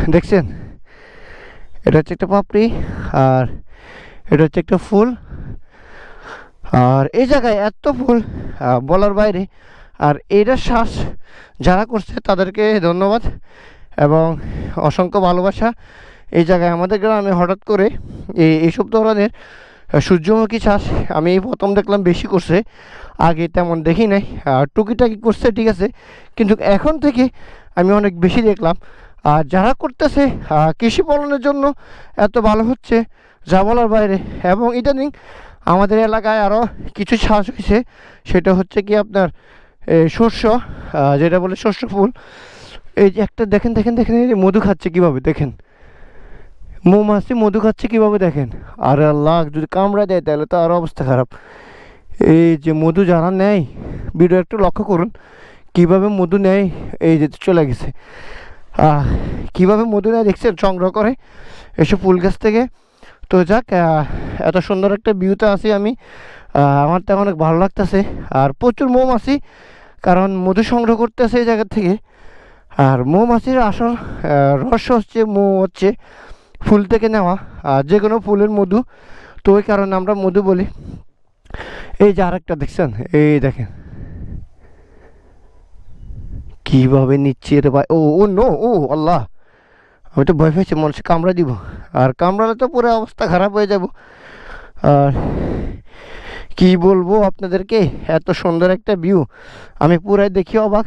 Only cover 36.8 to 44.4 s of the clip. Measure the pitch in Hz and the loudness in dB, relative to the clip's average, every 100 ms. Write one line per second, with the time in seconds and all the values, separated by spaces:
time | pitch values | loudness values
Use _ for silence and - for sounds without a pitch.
36.8 | - - 202 226 - 208 196 - 196 208 | -12 -8 -2 0 2 0 0 -6 0 0
37.8 | 247 _ - - - 180 180 185 185 - | -2 _ -20 -16 -2 0 2 0 0 -4
38.8 | 202 208 214 202 175 - _ - - _ | 0 0 0 0 -2 -4 _ -20 -20 _
39.8 | - 165 160 - 233 - 226 240 - - | 0 2 2 2 0 0 0 0 -2 -14
40.8 | - 156 139 143 165 180 185 185 220 190 | -8 0 2 2 2 0 -2 -4 -4 -4
41.8 | 233 202 202 - - - - - - - | -4 0 0 -2 -18 -20 -20 -20 -20 -20
42.8 | - - 202 180 196 - 220 202 233 226 | -6 2 2 2 -4 -2 0 0 0 0
43.8 | 220 233 226 233 247 214 | 0 0 2 2 2 2